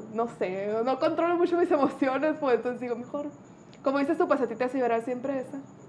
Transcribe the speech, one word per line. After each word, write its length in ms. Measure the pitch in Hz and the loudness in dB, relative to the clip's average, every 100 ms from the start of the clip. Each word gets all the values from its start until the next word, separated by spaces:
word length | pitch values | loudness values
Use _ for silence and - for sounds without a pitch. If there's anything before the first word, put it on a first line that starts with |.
| 214 | -8
no 120 | 220 233 - | -4 -4 -2
sé, 340 | 190 190 202 220 233 | -4 -2 -2 0 0
no 120 | - | 2
controlo 380 | 311 320 339 349 | 2 2 2 2
mucho 220 | - 349 | 2 2
mis 120 | 339 | 4
emociones, 680 | 294 269 - 269 269 311 302 | 4 2 2 0 2 0 0
pues, 140 | 277 226 | 2 2
entonces 240 | 247 240 | 0 -4
digo, 160 | 247 233 | -6 -6
mejor, 300 | 240 294 294 - - - - - | -6 -8 -8 -12 -20 -20 -20 -4
como 160 | 277 277 | 0 2
dices 200 | 277 320 | 0 2
tú, 100 | 349 | 2
pues, 100 | 285 | 2
a 40 | 233 | 0
ti 80 | 226 | -2
te 80 | |
hace 140 | 247 269 | -2 0
llorar 220 | 240 226 | 2 0
siempre 380 | 240 247 277 269 | 0 -4 -2 -4
esa. 180 | 247 277 - - | -4 -10 -14 -20